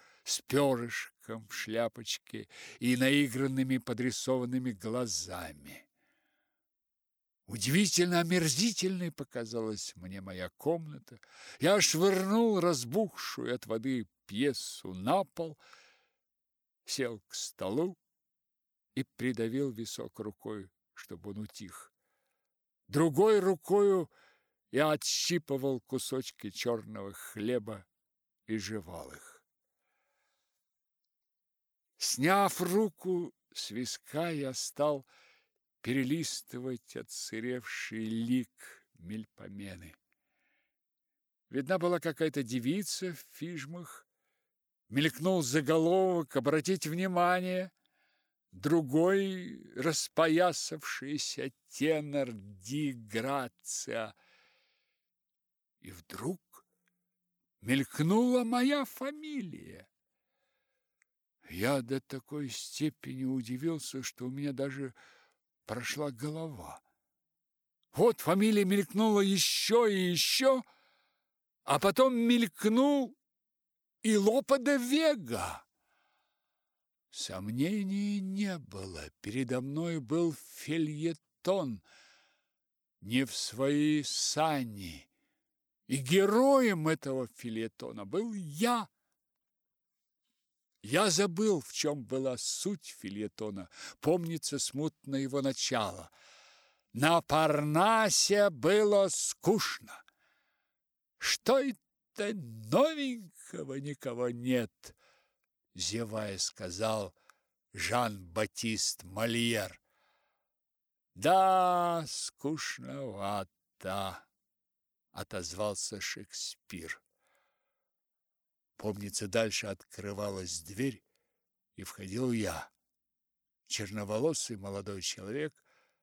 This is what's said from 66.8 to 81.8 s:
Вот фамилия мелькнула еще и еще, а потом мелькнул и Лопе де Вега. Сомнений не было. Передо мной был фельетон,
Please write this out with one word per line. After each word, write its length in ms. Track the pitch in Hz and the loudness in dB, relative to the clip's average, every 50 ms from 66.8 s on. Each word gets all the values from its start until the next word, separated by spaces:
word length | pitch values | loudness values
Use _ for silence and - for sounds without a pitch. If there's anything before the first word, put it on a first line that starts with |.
| _ _ _ _ _ _ _ _ _ _ _ _ _ _ _ _ _ _ _ _ _ _ | _ _ _ _ _ _ _ _ _ _ _ _ _ _ _ _ _ _ _ _ _ _
Вот 280 | - 139 190 240 220 - | 2 4 6 6 4 4
фамилия 440 | - 151 175 196 208 220 214 202 202 | 2 2 4 6 6 6 6 6 4
мелькнула 560 | 185 202 202 196 - - 196 220 220 208 202 | 4 4 2 2 2 2 2 4 6 6 6
еще 640 | 196 196 196 185 - - - - - - 214 233 233 | 4 4 4 4 2 2 2 0 2 4 4 6 6
и 240 | 214 202 190 185 180 | 4 4 2 2 2
еще, 520 | 175 151 - - - - 262 269 262 254 - - _ _ _ _ _ _ _ _ _ _ _ _ _ _ _ _ _ _ _ | 2 2 2 2 2 4 4 4 4 4 0 -6 _ _ _ _ _ _ _ _ _ _ _ _ _ _ _ _ _ _ _
а 140 | - 139 143 | 0 2 4
потом 360 | - 196 190 - 262 262 254 | 4 4 6 6 6 6 6
мелькнул 1000 | 233 233 233 240 233 233 175 - - - 214 220 247 269 285 285 277 262 208 - _ _ _ _ _ _ _ _ _ _ _ _ _ _ _ _ _ | 4 4 4 6 4 4 2 0 0 2 4 6 6 6 6 6 4 2 -2 -6 _ _ _ _ _ _ _ _ _ _ _ _ _ _ _ _ _
и 140 | - 220 214 | 2 4 4
Лопе 420 | 208 196 214 226 269 - - 277 277 | 6 6 6 4 4 4 4 2 4
де 180 | 240 277 285 | 4 4 2
Вега. 880 | 269 240 247 277 302 320 311 294 226 160 117 117 - - - - - - _ _ _ _ _ _ _ _ _ _ _ _ _ _ _ _ _ _ _ _ _ _ _ _ _ _ _ _ _ | 2 2 2 2 4 4 4 2 2 -2 -4 -4 -4 -4 -4 -6 -10 -14 _ _ _ _ _ _ _ _ _ _ _ _ _ _ _ _ _ _ _ _ _ _ _ _ _ _ _ _ _
Сомнений 1080 | - - - - 92 92 98 104 113 123 143 175 208 214 196 190 196 202 202 202 208 202 | -10 -10 -8 -8 -6 -6 -6 -4 0 0 0 0 0 0 -2 -2 -2 -2 0 -2 -2 -2
не 380 | 190 190 190 196 208 196 185 165 | -4 -4 -2 -2 -2 -2 -2 -6
было. 520 | 117 - - 95 95 95 87 78 73 76 - _ | -8 -10 -10 -10 -10 -8 -10 -10 -12 -12 -16 _
Передо 400 | - 101 107 131 131 120 127 123 | -8 -4 -4 -2 -2 -2 -2 -4
мной 400 | 127 139 143 156 170 170 165 156 | -4 -4 -4 -4 -4 -4 -4 -6
был 340 | 127 107 151 170 175 165 147 | -4 -2 0 2 2 0 0
фельетон, 1500 | - - - - - - - 156 165 160 151 151 147 160 165 165 - _ _ _ _ - 175 190 196 160 131 110 95 | -4 -12 -18 -18 -12 -8 -4 -2 -2 0 -2 -2 -2 -4 -4 -4 -6 _ _ _ _ 0 0 0 0 0 -2 -6 -8